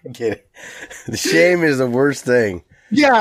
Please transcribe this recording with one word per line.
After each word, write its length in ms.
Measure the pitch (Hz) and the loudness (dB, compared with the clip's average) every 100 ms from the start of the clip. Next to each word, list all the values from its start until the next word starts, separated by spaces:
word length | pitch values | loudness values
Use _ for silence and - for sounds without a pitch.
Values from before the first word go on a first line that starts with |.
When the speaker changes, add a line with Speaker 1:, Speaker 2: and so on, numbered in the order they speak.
| 143 | -18
Speaker 1:
I 40 | |
get 180 | 120 117 | -8 -6
it. 180 | 101 _ - - - - - - | -6 _ -20 -20 -20 -20 -18 -10
The 100 | 110 | -6
shame 440 | - 165 175 175 | 0 2 4 2
is 180 | 160 135 | 0 0
the 80 | 127 | 0
worst 340 | 120 143 135 | 0 0 -2
thing. 400 | - 123 107 90 - _ - | 0 0 0 -4 -14 _ -4
Speaker 2:
Yeah, 220 | 214 294 233 | 0 4 4